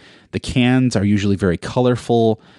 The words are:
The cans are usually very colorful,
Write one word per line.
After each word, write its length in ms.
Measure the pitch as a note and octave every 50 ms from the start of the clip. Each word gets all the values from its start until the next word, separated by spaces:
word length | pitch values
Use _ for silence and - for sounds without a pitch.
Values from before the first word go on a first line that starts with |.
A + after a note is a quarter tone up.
| - - - - _ _
The 80 | - F2+
cans 560 | - - - C3 B2 B2 B2+ C3 B2+ B2 -
are 80 | G#2+ G2
usually 320 | G2+ G#2+ G#2 G#2 G2+ G2
very 200 | F2 G2+ F2+ E2+
colorful, 840 | - - - - B2+ B2 B2 B2 A2+ - - A#2+ A#2 A2+ A2+ G#2+ - - - -